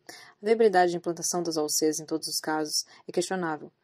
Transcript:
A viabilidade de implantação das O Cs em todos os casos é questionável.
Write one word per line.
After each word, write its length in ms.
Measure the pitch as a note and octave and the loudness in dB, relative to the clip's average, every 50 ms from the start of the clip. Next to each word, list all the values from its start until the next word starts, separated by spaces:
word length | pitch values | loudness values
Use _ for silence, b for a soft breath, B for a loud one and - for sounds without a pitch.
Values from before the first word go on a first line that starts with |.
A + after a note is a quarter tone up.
| _ - | _ -20
A 360 | - - - - - _ - | -20 -20 -20 -20 -16 _ 0
viabilidade 460 | G#3 A3+ A3 A#3 A3 F#3 F#3 F3+ F3+ | 0 4 6 6 6 6 6 4 4
de 60 | F3 F3 | 2 0
implantação 440 | - F3 E3+ E3 E3 - - F3 | -2 -4 -4 -4 -4 -2 -2 -2
das 140 | F3 E3+ D#3+ | -2 -2 -2
O 120 | D#3+ D3+ D3+ | -2 -2 -2
Cs 340 | - - D#3+ D#3 D3+ D#3 | 0 0 0 0 0 -2
em 40 | D#3 | -4
todos 220 | D3 E3 D#3 - - | -6 -6 -6 -4 -4
os 140 | - - | -6 -6
casos 440 | - - D#3 D#3 D#3 D3+ - - - B B B B - | -4 -2 -2 -2 -2 -2 -2 -4 -4 B B B B -6
é 40 | |
questionável. 600 | - - F3 - F#3+ F#3+ F3 E3 D#3 D3+ D3+ D#3 _ _ | -2 -2 -2 0 -2 -4 -2 -4 -4 -6 -8 -14 _ _